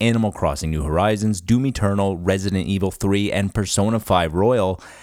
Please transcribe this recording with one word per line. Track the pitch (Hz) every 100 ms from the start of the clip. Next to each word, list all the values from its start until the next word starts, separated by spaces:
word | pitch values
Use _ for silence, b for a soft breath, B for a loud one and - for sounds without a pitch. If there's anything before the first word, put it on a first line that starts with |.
Animal | 117 117 110
Crossing | - 85 71 80
New | 78
Horizons, | 73 80 104 107 107 98
Doom | 87 120 135
Eternal, | 123 104 101 98 90
Resident | 87 95 98 92 87
Evil | 98 95
three, | - 98 101 101
and | 98 98
Persona | 110 95 - 101 113
five | - 92 82
Royal | 82 110 123 95 90 B B